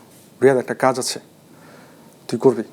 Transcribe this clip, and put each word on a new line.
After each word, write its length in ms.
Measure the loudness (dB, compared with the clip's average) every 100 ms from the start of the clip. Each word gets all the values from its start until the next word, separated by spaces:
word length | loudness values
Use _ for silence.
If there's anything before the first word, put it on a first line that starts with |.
| -20 -20 -20 0
"রিয়াদ, 160 | 2 2
একটা 160 | -4
কাজ 260 | -2 -2 -2
আছে, 200 | -6 -10 -14 -20 -20 -20 -20 -20 -20 -20 -20 -20 -10
তুই 120 | 0
করবি?" 240 | 2 2 -8